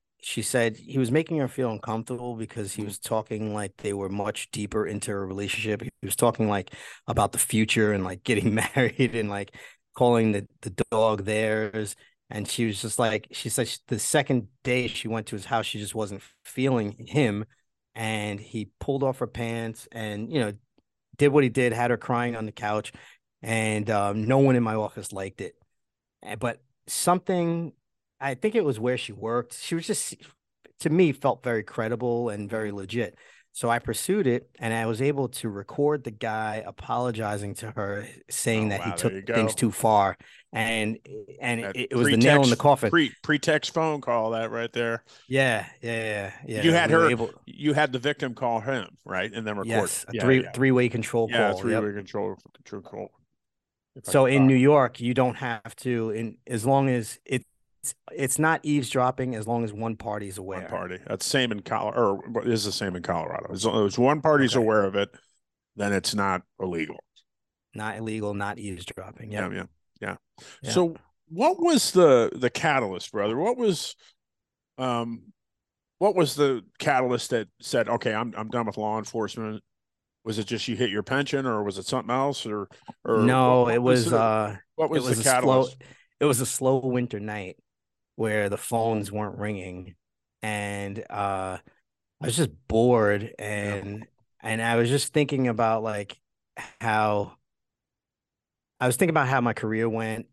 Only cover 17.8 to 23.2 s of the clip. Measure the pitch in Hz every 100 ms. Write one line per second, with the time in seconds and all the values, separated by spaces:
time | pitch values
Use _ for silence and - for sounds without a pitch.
17.8 | _ - 110 110 104 101 104 110 101 -
18.8 | - 135 135 131 117 - 117 117 113 110
19.8 | - 113 110 104 113 156 107 104 _ _
20.8 | _ _ _ - 143 143 131 120 123 113
21.8 | 120 113 - 120 120 120 107 - 107 107
22.8 | 104 - - -